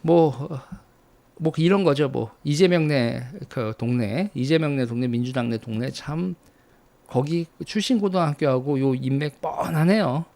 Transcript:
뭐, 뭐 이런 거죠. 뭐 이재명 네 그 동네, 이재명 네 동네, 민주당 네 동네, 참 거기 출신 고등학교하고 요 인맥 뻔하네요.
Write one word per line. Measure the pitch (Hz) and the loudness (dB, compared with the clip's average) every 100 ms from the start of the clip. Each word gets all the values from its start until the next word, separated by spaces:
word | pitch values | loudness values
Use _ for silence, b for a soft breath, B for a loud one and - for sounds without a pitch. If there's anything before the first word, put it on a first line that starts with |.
뭐, | 160 170 160 123 147 139 B B B _ _ _ _ - | 4 4 4 0 -8 -10 B B B _ _ _ _ -4
뭐 | 160 156 | -4 0
이런 | 165 196 | 2 4
거죠. | 180 139 143 | 2 2 0
뭐 | 135 113 - | -2 -6 -6
이재명 | 151 147 185 175 156 | -4 2 4 4 2
네 | 143 117 123 123 180 135 | 2 0 -2 -8 -14 -10
그 | - 110 110 | -6 -6 -4
동네, | 117 123 107 120 208 | -2 0 0 -2 -4
이재명 | - 131 160 156 139 | -4 0 2 2 0
네 | 123 | -2
동네, | 117 127 | -2 -2
민주당 | 120 123 127 120 | -2 -2 -2 -2
네 | 113 | -4
동네, | 113 110 127 | -4 -6 -6
참 | 131 - 156 185 170 b b b b b _ _ | -8 -8 -4 -4 -8 b b b b b _ _
거기 | 127 143 170 170 _ - | -2 0 -2 -4 _ -6
출신 | 214 - 247 | -4 0 0
고등학교하고 | 196 185 160 147 147 131 135 143 | 2 2 0 0 2 2 0 0
요 | 135 127 | 2 0
인맥 | 131 139 147 - | 0 -2 -2 -4
뻔하네요. | 156 151 160 165 165 220 165 139 165 | -6 -4 -2 2 4 4 2 -2 -6